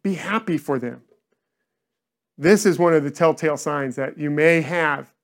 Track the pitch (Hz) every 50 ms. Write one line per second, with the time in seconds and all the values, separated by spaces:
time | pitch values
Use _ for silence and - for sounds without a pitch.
0 | - 196 185 151 - 185 208 226 220 190 165 143 - - 139 127 120 117 120 -
1 | _ _ _ _ _ _ _ _ _ _ _ _ _ _ _ _ _ _ _ _
2 | _ _ _ _ _ _ _ - 139 175 214 208 - 196 165 - 175 170 165 156
3 | 143 143 143 - 170 160 151 - 160 156 147 143 - 156 147 143 139 131 120 143
4 | 135 - - - 147 147 147 151 156 165 170 165 147 139 175 170 160 151 143 135
5 | 139 - _ _